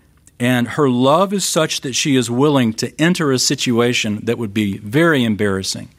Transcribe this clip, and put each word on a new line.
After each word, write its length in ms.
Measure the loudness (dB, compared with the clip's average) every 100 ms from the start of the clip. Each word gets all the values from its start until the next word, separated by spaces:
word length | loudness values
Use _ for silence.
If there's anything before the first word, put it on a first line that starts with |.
| _ _ _ -4
and 300 | -2 0 -2
her 200 | 0 0
love 420 | 2 4 4 2
is 140 | -2 -2
such 360 | -2 -2 -4
that 120 | -6
she 220 | -4 0 2
is 140 | 2
willing 440 | 2 2 4 2
to 200 | 0 -6 0
enter 320 | 0 2 0
a 80 | 0
situation 880 | 0 -2 0 2 2 0 -2 -4 -4
that 120 | -4
would 160 | -4
be 240 | -2 -2 -4
very 440 | -4 2 2 2
embarrassing, 640 | 0 0 0 -2 -4 -8 -12